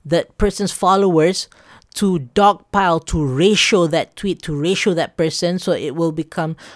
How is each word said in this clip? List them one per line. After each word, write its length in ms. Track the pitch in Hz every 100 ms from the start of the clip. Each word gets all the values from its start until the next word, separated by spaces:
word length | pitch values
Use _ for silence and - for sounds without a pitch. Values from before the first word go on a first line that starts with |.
the 220 | 143 165 - -
person's 360 | 202 - 196
followers 760 | - 185 190 196 160 165 185 - - - - _
to 240 | - 202 175 123
dogpile, 720 | - 202 185 _ 202 185 165 -
to 180 | 165
ratio 600 | 143 127 190 202 - 202 165
that 300 | 160 - -
tweet, 260 | 202 165
to 140 | - 147
ratio 360 | 165 190 208
that 220 | 165 - -
person, 420 | 160 - 170 180
so 140 | -
it 220 | 147 139
will 180 | 151 165
become 440 | 156 156 - 160 160 -